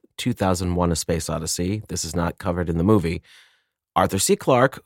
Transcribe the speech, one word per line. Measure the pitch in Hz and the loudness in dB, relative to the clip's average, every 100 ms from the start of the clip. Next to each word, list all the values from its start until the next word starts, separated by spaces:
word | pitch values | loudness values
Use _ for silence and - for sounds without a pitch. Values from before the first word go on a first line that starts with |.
| _ - | _ -8
two | 123 | -6
thousand | - 95 90 90 | 0 0 0 0
one, | 87 87 | 0 2
A | 82 | 0
Space | - 82 80 | -2 -4 -2
Odyssey, | 80 80 - 87 107 - | -6 -4 -4 -2 -4 -6
this | 87 | -8
is | 82 | -4
not | 85 85 - | -2 -2 -4
covered | 95 87 85 | -4 -2 -2
in | 82 | 0
the | |
movie, | 92 110 82 82 - - _ _ _ _ _ - | 4 4 2 -6 -10 -20 _ _ _ _ _ 0
Arthur | 92 95 | 0 0
C | - 202 | 0 0
Clarke, | - 123 131 - | 2 4 4 0